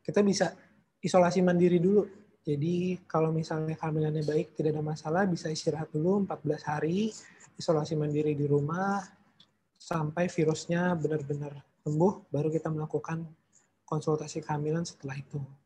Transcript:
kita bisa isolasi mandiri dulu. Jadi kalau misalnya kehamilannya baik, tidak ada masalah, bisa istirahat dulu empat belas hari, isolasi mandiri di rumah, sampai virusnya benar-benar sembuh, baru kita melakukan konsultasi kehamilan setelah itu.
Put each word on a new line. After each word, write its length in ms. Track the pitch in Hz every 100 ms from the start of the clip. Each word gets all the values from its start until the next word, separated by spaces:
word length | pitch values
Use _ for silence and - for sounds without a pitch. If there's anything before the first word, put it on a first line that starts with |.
kita 240 | - 165
bisa 320 | 202 185 175 - - _ _ _
isolasi 380 | 175 185 175 180
mandiri 380 | 180 175 175 175
dulu. 240 | 175 202 - - - _
Jadi 640 | - 143 156 175 180 180
kalau 240 | - 160 160
misalnya 480 | 160 160 160 156 156
kehamilannya 480 | 160 156 156 156
baik, 320 | 151 156 180 -
tidak 220 | 156 151
ada 60 |
masalah, 420 | 151 170 156 165 196
bisa 240 | 165 170
istirahat 400 | 156 - 151 156
dulu 320 | 156 165 202
empat 140 | 190 151
belas 220 | 147 147
hari, 460 | - 151 156 180 220 - - - - _
isolasi 400 | - 160 151 160
mandiri 400 | 151 147 151 147
di 80 | 143
rumah, 560 | 143 143 170 196 202 185 - _ _ - _ _
sampai 560 | _ - 170 151 156 180
virusnya 640 | - 156 156 - 170 180
benar-benar 640 | 175 151 156 139 143 143 139 - _
sembuh, 480 | - 151 180 208 -
baru 180 | 139 156
kita 220 | 156 160
melakukan 560 | 156 156 151 151 160 165 160 _ _ _ _
konsultasi 600 | _ 160 147 151 156 165
kehamilan 420 | 151 151 151 160 170
setelah 300 | - 139 139
itu. 220 | 139 147 139 -